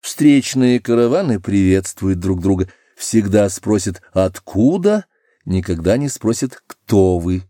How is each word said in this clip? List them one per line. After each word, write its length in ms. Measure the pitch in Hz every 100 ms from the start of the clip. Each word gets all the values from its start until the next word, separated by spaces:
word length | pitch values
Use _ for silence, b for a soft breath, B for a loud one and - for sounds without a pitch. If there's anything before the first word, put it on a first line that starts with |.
| - -
Встречные 640 | 147 139 123 131 127 123
караваны 580 | - 117 117 156 185 107
приветствуют 800 | 90 98 95 95 92 - 95 92
друг 240 | 92 92
друга, 260 | 92 95 95 b b _
всегда 520 | - 113 101 104 101
спросят 540 | - - 107 98 92 b
«Откуда?», 920 | - 95 92 - 95 123 185 185 208 - _ _ _
никогда 520 | - 92 92 85 82 117
не 120 | 143
спросят 520 | - 110 117 131 - _
«Кто 540 | - _ 101 95 90
вы?». 280 | 85 92 92